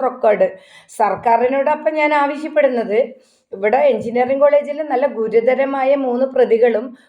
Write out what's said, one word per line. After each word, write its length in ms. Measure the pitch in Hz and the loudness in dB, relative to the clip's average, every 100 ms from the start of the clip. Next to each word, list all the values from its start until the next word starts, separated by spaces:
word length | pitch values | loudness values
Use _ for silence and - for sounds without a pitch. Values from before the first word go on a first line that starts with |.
record. 380 | 254 247 226 202 190 - - - - | -4 0 0 2 0 -4 -20 -20 -12
സർക്കാരിനോട് 800 | - 202 190 240 226 247 277 277 | -2 -2 0 0 2 2 0 0
അപ്പം 220 | 302 320 | -2 -2
ഞാൻ 160 | 311 302 | 0 0
ആവശ്യപ്പെടുന്നത്, 840 | 302 285 294 311 302 277 240 190 214 - - _ _ _ | 0 0 -4 -4 0 0 0 -2 -2 -2 -6 _ _ _
ഇവിടെ 280 | 190 208 254 294 | -4 0 2 2
എഞ്ചിനീയറിംഗ് 520 | 220 220 240 247 269 | 0 -2 -2 0 2
കോളേജിൽ 340 | 285 285 285 294 | 4 2 0 -6
നല്ല 240 | 302 254 269 220 | -4 -2 -2 -2
ഗുരുതരമായ 720 | 220 226 233 254 269 277 262 277 | -2 0 2 0 0 -2 0 0
മൂന്ന് 220 | 262 240 262 | 0 -2 -2
പ്രതികളും 600 | 262 214 220 240 214 254 - | 0 2 4 2 0 -4 -14